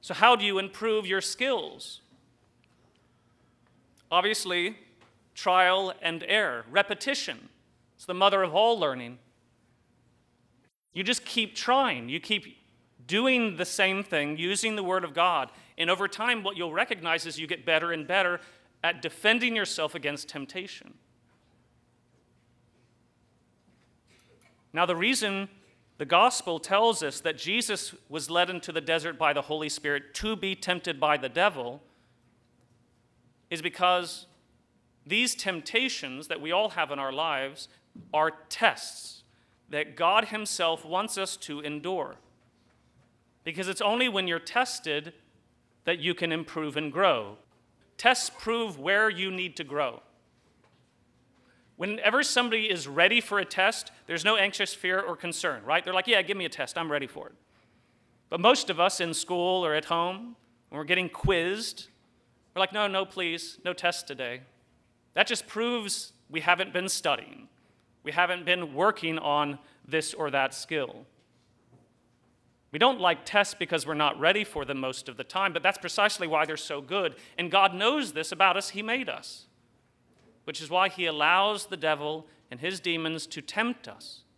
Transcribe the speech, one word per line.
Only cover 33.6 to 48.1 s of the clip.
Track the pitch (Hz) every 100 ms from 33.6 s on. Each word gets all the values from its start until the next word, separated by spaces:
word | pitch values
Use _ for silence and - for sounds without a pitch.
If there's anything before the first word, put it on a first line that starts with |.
because | 170 - 180 180 170 - - _ _ _ _ _ _ _ -
these | 202 247
temptations | - - 175 - 226 262 - 139 131 151
that | 156
we | 151
all | 175 214
have | - 156
in | 143
our | 135
lives | 135 160 143 135 147 - _ _ - -
are | 151 156 156 -
tests | - 226 123 - - - - _ _ _ _ _
that | 147 151 131
God | 170 208 214
himself | 214 214 - 165 160
wants | 156 180 214 196
us | 190 -
to | - 147
endure. | 147 151 160 185 143 - _ _ _ _ _ _ _ _ _ _ _ _
Because | - 160 185
it's | 185
only | 202 233 254
when | 196 185
you're | 165
tested | 170 240 247 - 165 147 156 - _ _ _ _ _ _
that | - 175
you | 156
can | 175 170
improve | 160 156 - 151 143
and | 151
grow. | 143 190 131 101 107 _ _ _ _ _ -
Tests | 233